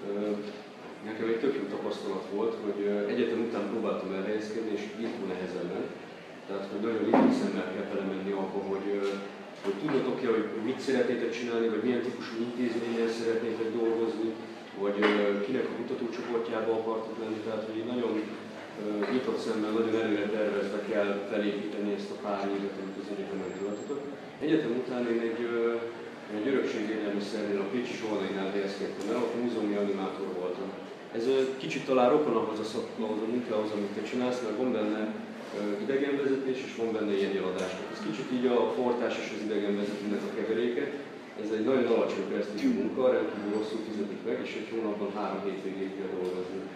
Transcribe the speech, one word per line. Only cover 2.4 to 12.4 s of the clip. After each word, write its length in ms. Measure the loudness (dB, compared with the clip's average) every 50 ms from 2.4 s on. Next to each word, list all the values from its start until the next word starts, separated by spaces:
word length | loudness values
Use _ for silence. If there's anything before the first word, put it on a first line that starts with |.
| 0 0 0 0 -2
hogy, 140 | -2 -2 0 0 2
ö, 20 | 2 2 2 2 2
egyetem 260 | 2 2 2 2 0 0
után 180 | 0 0 -2 -2 -2
próbáltam 400 | -2 0 0 0 0 0 -2 -2 -2 -2
elhelyezkedni, 540 | -2 0 -2 -2 -2 -2 -4 -2 -2 -2 -2 -2
és 40 | -2 -6 -6 -4 -4
írtó 180 | -4 -4 -4 -4 -4
nehezen 340 | -4 -4 -4 -4 -4 -4 -2 -2
ment. 180 | -2 -4 -4 -4 -6 -10 -12 -14 -14 -14 -16 -16 -16 -14 -8
Tehát, 200 | -6 -6 -4 -4 -4
hogy 120 | -4 -2 0
nagyon 160 | 0 2 2 4
nyitott 320 | 6 8 8 8 8 6 4
szemmel 280 | 2 2 0 0 -2 -2 -4
kell 140 | -4 -4 -2
belemenni 400 | -4 -2 -2 -2 -2 -2 -2 -2 0 0
abba, 180 | -2 -2 -2 -4 -2 -2
hogy, 140 | -2 -2 0 -2 0 0
ö, 20 | 0 0 -2 -2 -6 -10 -10 -12 -14 -14 -14 -4 -2
hogy 120 | -2 -2 0
tudnotok-e, 440 | 0 2 2 2 2 2 0 0 2 4 4
hogy, 120 | 4 2 0 -2
hogy 100 | -2 0 0
mit 120 | -2 0 2 2
szeretnétek 420 | 4 4 4 4 2 2 0 0 0 -2
csinálni, 300 | -2 0 2 2 2 2 2
vagy 80 | 2 2
milyen 160 | 2 2 2 0
típusú 260 | -2 -4 -4 -8 -6 -2 -2